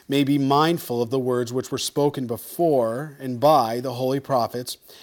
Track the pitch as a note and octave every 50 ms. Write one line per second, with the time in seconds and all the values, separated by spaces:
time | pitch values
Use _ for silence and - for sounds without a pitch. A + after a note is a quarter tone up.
0 | _ - C3+ C#3+ C#3+ C3+ C#3+ C#3+ C#3 C3+ C#3 C#3+ D#3 E3 E3+ E3+ - - B2 A#2+
1 | A#2+ A2+ C3 C3 B2 B2+ B2 B2 B2 A#2 B2 B2+ B2 - C#3 B2 - - - D3
2 | C#3+ D3 D3 C#3+ B2+ A2+ A#2 A2+ - - - - F3 E3 D3 C3 A#2 A2 A2+ B2+
3 | D3+ D#3 C#3 - C3+ C3 B2 A#2 C3 D3+ D#3 C#3 A#2+ A2+ A#2 B2 B2+ C3 A#2+ A#2+
4 | C3 C3 C3+ C#3 C3+ - C#3 A#2+ A#2 A2+ - B2 B2+ - - - _ - - -